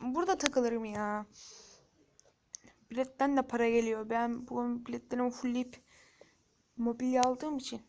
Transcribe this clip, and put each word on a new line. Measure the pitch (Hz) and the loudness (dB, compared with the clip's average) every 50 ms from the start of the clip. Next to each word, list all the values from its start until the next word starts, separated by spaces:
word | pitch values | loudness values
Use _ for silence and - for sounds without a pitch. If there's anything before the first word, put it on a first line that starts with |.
Burada | 233 254 254 320 349 370 381 - | -6 -4 -2 0 2 2 2 2
takılırım | - - - 262 240 233 233 226 226 | 2 2 2 2 2 2 0 -2 -4
ya. | 214 208 208 214 208 208 214 208 - - - - - - - - - - - _ _ _ _ _ _ _ _ _ _ _ _ _ _ - - - - - _ _ - | -4 -4 -4 -2 -2 -2 -4 -6 -10 -14 -20 -20 -20 -20 -20 -20 -20 -20 -20 _ _ _ _ _ _ _ _ _ _ _ _ _ _ -20 -20 -20 -20 -20 _ _ -6
Biletten | 226 247 262 262 - - 269 285 285 | -4 -4 -4 -2 -2 0 2 4 4
de | 262 | 2
para | 262 262 233 233 233 233 | 2 2 0 2 2 4
geliyor. | 233 233 226 226 220 220 220 220 | 4 4 4 2 0 -2 -2 -2
Ben | 226 233 233 240 233 240 247 240 | 0 0 0 0 -2 -4 -6 -6
bu | 247 240 240 240 240 240 240 | -4 -2 -2 -2 -2 -4 -6
biletlerimi | 233 240 240 - - 240 240 247 247 | -6 -8 -8 -6 -4 -2 0 0 0
fullleyip | 247 - - 247 240 254 247 247 - - _ _ - - - - _ - - _ _ _ _ _ _ _ _ _ _ | 0 -2 -2 -2 0 -2 -2 -4 -8 -18 _ _ -20 -20 -20 -20 _ -20 -20 _ _ _ _ _ _ _ _ _ _
mobilya | - 233 233 233 233 254 254 254 254 | -2 -2 -2 -2 0 0 2 4 6
aldığım | 247 254 254 254 302 311 302 | 6 6 4 2 -2 -4 -4
için. | 262 254 - 240 - - | -4 -4 -6 -8 -10 -12